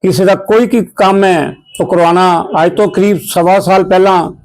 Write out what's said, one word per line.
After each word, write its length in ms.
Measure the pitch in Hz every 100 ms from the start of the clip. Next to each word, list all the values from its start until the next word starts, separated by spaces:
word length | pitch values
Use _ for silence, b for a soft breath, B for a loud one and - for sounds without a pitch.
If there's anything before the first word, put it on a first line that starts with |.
ਕਿਸੇ 220 | 185 147
ਦਾ 100 | 190
ਕੋਈ 320 | 185 - 220 240
ਕੀ 180 | 240 180 -
ਕੰਮ 280 | 190 196
ਹੈ 320 | 196 175 135 - _ -
ਉਹ 60 | 180
ਕਰਵਾਉਣਾ। 600 | 175 170 175 185 170 170 170
ਅੱਜ 120 | 170 180
ਤੋਂ 120 | 208
ਕਰੀਬ 300 | - 202 190
ਸਵਾ 420 | - 180 170 196
ਸਾਲ 240 | 175 190
ਪਹਿਲਾਂ 460 | 185 185 196 175 160 180